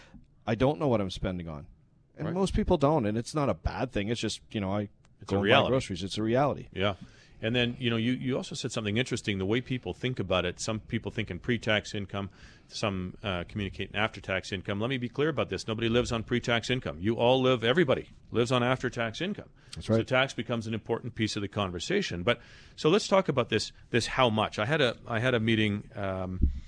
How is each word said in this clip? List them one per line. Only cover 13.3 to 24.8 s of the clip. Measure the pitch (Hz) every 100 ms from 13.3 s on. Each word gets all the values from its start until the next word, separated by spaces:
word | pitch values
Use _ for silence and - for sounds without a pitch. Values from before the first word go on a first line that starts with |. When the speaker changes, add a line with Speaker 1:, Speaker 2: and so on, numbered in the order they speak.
| 90 85
Speaker 2:
communicate | 110 95 - 95
in | 101
after-tax | 110 - - 95 -
income. | 98 98 101
Let | 117
me | 135
be | 120
clear | - 151
about | 139 98
this. | 92 -
Nobody | 110 113
lives | 120 113
on | 120
pre-tax | 107 120 - 117 -
income. | 127 90 76
You | 98
all | 113 120 131
live, | 127 127
everybody | 113 151 139 101 - - -
lives | 104 120
on | 127
after-tax | 120 131 127 123 113 107
income. | 175 208 - - -
Speaker 1:
That's | - -
Speaker 2:
So |
Speaker 1:
right. | 113 110
Speaker 2:
tax | 127 135
becomes | - 120 117 110
an |
important | 110 - 113 -
piece | - 107 -
of |
the | 101
conversation. | - 95 87 - 202 185 87
But, | 87 120 - - - -
so | 156
let's | 202 -
talk | 190 185
about | 147 -
this, | 110 - - -
this | 120 -
how | - 127
much. | 107 101 -
I | 107
had | 156